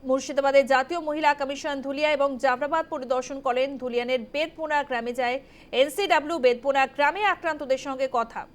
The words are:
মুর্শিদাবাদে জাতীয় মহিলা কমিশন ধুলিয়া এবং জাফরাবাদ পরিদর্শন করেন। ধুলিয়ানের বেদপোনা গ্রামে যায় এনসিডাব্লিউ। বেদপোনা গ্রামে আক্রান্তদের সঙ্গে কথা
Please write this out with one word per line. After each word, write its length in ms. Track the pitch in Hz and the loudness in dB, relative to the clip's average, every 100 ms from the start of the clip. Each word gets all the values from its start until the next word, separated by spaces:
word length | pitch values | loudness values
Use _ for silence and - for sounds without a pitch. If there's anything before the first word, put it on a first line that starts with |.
মুর্শিদাবাদে 600 | 262 262 269 277 277 277 | 0 -2 0 0 4 4
জাতীয় 360 | 262 262 262 339 | 6 2 2 -4
মহিলা 340 | 311 302 302 | -4 0 2
কমিশন 480 | 294 269 277 311 277 | 2 -2 -6 -6 -6
ধুলিয়া 280 | 269 277 302 | -6 0 0
এবং 260 | 294 277 262 | 2 0 2
জাফরাবাদ 480 | 269 254 285 320 320 | 0 0 0 -2 -2
পরিদর্শন 480 | 311 254 254 247 277 | -6 -2 -4 -4 -6
করেন। 380 | 269 247 269 277 | -2 0 -2 -4
ধুলিয়ানের 440 | 254 240 240 254 220 | -4 -4 0 -2 -2
বেদপোনা 500 | 285 320 320 311 294 | -4 -4 -6 -2 -2
গ্রামে 300 | 277 247 233 | -2 -4 -4
যায় 260 | 247 247 262 - - - | -4 -2 -4 -8 -20 -6
এনসিডাব্লিউ। 680 | 233 285 294 392 320 294 330 | 2 2 2 2 2 2 2
বেদপোনা 440 | 247 240 269 269 269 | 2 2 0 2 0
গ্রামে 360 | - 285 349 415 | 2 0 2 0
আক্রান্তদের 520 | 359 330 302 277 262 | 0 -2 -6 -2 -2
সঙ্গে 300 | 285 262 269 | -2 -4 -2
কথা 300 | 247 226 208 131 | -2 -4 -8 -14